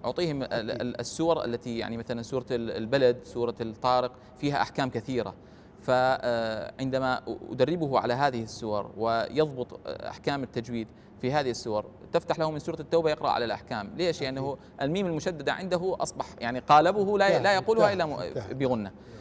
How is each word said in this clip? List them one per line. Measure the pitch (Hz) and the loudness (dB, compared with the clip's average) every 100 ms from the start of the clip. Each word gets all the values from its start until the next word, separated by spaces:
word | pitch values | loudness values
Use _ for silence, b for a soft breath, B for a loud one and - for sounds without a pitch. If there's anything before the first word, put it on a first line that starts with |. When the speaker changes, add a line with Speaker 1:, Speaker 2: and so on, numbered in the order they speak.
Speaker 1:
أعطيهم | 113 131 175 143 | -6 -2 -2 -2
ال-، | 127 | -2
Speaker 2:
أكيد. | 117 110 - | -2 -2 -4
Speaker 1:
ال-، | 123 - | -6 -6
السور | 120 - 165 156 | -6 0 2 2
التي، | - 117 127 113 | 0 -4 -4 -4
يعني، | 104 117 | -4 -6
مثلًا | 113 117 | -6 -8
سورة | 113 131 120 | -4 -6 -2
ال-، | 120 113 | -2 -2
البلد، | 104 113 135 127 120 | -4 0 4 6 4
سورة | - 120 117 113 | -2 -4 -2 -2
الطارق، | 113 110 127 127 123 - B - | -6 -2 2 2 2 -6 B -6
فيها | 143 143 | -2 0
أحكام | 110 - 135 | 0 0 -2
كثيرة. | 113 110 127 101 87 B B B - | -2 -2 -2 -4 -8 B B B -8
فعندما | - 127 127 131 123 117 113 110 76 - 131 131 131 127 - 110 - | 2 4 4 2 0 0 -2 -4 -8 -6 -2 0 0 0 -4 -8 -6
أدربه | 127 127 175 151 123 | 2 2 2 2 2
على | 117 | 2
هذه | 120 143 123 | 2 2 0
السور | 110 - 110 104 - - | -6 -6 -4 -4 -4 -4
ويضبط | 113 113 - 135 156 131 123 - - | 0 0 0 0 0 -2 -8 -10 -10
أحكام | - - - - 139 | -10 -10 -6 -4 -4
التجويد | 127 127 117 117 107 B B - | -4 -6 -6 -6 -6 B B -6
في | 127 | 0
هذه | 147 135 | 0 0
السور، | 113 120 107 104 - - | -2 -4 -4 -4 -12 -4
تفتح | 170 - 160 | -2 0 -2
له | 156 | -2
من | 151 | -4
سورة | 170 156 | -6 -8
التوبة | 147 170 160 | 0 2 2
يقرأ | 151 143 | 2 0
على | - | 0
الأحكام. | 117 107 - 117 101 143 | 0 -4 -6 -6 -6 -2
ليش؟ | 175 160 | -2 -2
Speaker 2:
أكيد. | 135 | -4
Speaker 1:
لأنه | 131 139 131 B - | -4 -6 -8 B -4
الميم | 139 180 190 | -2 0 0
المشددة | 156 180 160 139 | -2 -2 -2 -2
عنده | 135 185 175 185 - | -2 -2 -2 0 -2
أصبح، | - - - - | -4 -4 -10 -6
يعني، | 117 123 | -4 -2
قالبه | - 147 165 208 196 208 | 8 8 8 4 2 4
لا، | 196 | 4
Speaker 2:
انتهى، | 156 | 4
Speaker 1:
لا | 190 | 4
يقولها | 190 190 226 208 | 4 4 4 4
Speaker 2:
انتهى، | |
Speaker 1:
إلا | 196 160 | 4 0
م-، | 139 | -2
Speaker 2:
انتهى. | 87 123 101 | -6 -6 -8
Speaker 1:
بغنة. | 131 131 120 101 - B B | -2 0 0 -2 -10 B B